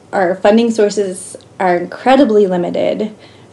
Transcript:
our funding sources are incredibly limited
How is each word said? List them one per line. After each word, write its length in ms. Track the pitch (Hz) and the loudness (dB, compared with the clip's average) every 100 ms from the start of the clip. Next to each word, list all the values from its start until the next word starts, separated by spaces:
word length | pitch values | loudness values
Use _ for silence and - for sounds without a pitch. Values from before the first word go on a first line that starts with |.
| - | -8
our 220 | 208 175 185 | -2 -2 2
funding 360 | 208 220 233 | 2 4 2
sources 680 | 226 202 202 196 190 - - - - | 0 0 0 -4 -8 -14 -20 -18 -4
are 160 | 190 175 | -2 -2
incredibly 720 | 180 - 247 269 247 214 196 | -4 -4 2 4 4 4 2
limited 640 | 180 175 175 - - 214 - - - - | 0 -2 -2 -2 -4 -6 -10 -20 -20 -10